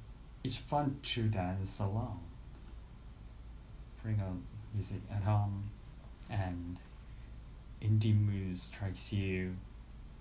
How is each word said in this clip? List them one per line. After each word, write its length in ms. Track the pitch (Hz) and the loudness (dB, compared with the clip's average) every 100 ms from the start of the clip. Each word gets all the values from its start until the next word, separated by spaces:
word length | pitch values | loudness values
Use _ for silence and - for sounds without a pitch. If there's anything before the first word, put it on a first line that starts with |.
| - - - - | -12 -12 -14 -6
It's 140 | 131 - | -2 -2
fun 420 | - 147 147 135 | 2 4 4 0
to 200 | - 120 | 0 2
dance 560 | 110 101 90 95 95 - | 4 4 2 2 0 0
alone. 400 | 101 107 - 87 - - - - - - - - - - - - - - - - - - | 2 2 0 -4 -8 -10 -12 -12 -12 -12 -12 -14 -14 -12 -12 -12 -12 -12 -12 -12 -12 -6
Bring 180 | 110 107 | 0 2
on 220 | 95 90 - 107 - | 2 -2 -4 -8 -4
music 260 | 104 - 98 - | -2 0 -4 -2
at 120 | 104 | 2
home 480 | 98 107 101 98 104 - - - - - - | 6 6 6 2 -2 -6 -12 -12 -12 -12 -2
and 480 | 107 92 87 87 87 - - - - - - - - - - | 2 2 0 -2 -6 -10 -14 -12 -12 -12 -12 -12 -12 -12 0
indie 360 | 107 107 110 107 | 6 8 8 8
mood 380 | 104 98 95 90 | 8 4 0 -2
strikes 560 | - - 98 95 - | -4 -4 -2 -2 0
you. 420 | 101 98 92 92 92 - - - - - - | 2 2 2 0 -2 -8 -12 -12 -12 -12 -12